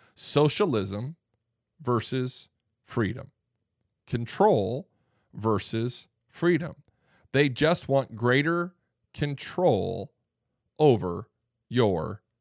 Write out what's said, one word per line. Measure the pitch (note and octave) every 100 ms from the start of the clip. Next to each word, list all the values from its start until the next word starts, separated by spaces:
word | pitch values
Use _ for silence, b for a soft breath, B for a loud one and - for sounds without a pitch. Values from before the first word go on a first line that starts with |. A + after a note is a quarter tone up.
| b
Socialism | b - C#3+ D3+ - G3+ A2+ F#2 G2+ B2+ E3 _ _ _ _ _ -
versus | D3 A#2+ - C3 B2+ - - _ _ _
freedom. | - - G2+ - - _ _ _ _ _ _ _ -
Control | A#2+ A#2 - G#3 C#3+ G2 B2+ - _ _ _ _
versus | - A2 G#2 - A2+ A#2+ - - _ _
freedom." | - F3 E3 E3 - _ _ _ _ _ C3+
They | D3
just | A#2+ D3+ F3 -
want | C3+ C3 A2
greater | A#2+ C3 D3 E3+ F3 - _ _ _
control | - D3 C#3 - - F3+ G#2+ F#2 F#2 G2 _ _ _ _ _ _ -
over | D3+ A2+ F2+ F2 - _ _ _ -
your | A#2+ A2 E2+ D#2 F#2+ _ _